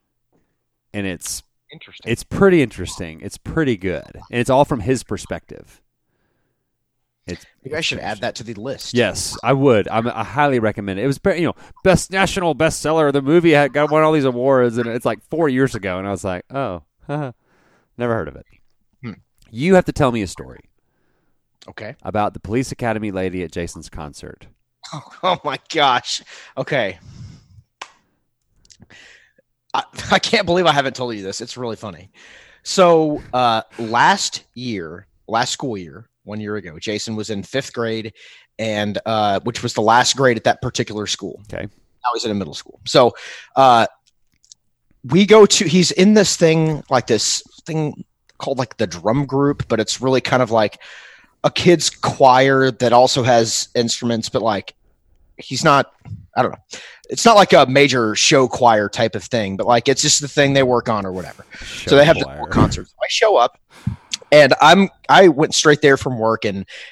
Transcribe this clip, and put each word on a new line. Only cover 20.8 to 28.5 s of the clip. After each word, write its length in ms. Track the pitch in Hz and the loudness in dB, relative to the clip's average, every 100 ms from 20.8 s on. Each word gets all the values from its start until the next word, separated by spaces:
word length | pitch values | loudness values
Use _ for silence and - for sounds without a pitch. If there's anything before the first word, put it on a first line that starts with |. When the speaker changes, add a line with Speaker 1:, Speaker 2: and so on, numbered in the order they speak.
| _ _ _ _ _ _ _ _ - | _ _ _ _ _ _ _ _ -20
Speaker 2:
Okay. 280 | - 107 - | -16 -16 -14
Speaker 1:
about 300 | - 104 104 | -8 -4 -4
the 80 | - | -6
police 320 | 98 120 131 | -6 -6 -6
academy 380 | - 120 107 107 | -6 -6 -6 -6
lady 320 | 92 95 90 | -6 -6 -6
at 100 | 85 | -8
Jason's 380 | 90 82 82 78 | -8 -10 -12 -16
concert. 560 | 85 76 - 76 - - _ _ _ - | -16 -16 -18 -20 -20 -20 _ _ _ -18
Speaker 2:
Oh, 80 | 151 - | -18 -18
<laughs> 80 | - | -6
oh 160 | 185 165 | -4 -4
my 140 | 147 135 - | -6 -10 -6
gosh. 520 | 156 139 123 - - - - - - | 0 2 0 -2 -10 -12 -20 -14 -10
Okay. 420 | 135 143 98 87 - - - - _ _ _ - - _ _ _ _ _ _ | -4 -4 -4 -8 -20 -20 -20 -20 _ _ _ -20 -20 _ _ _ _ _ _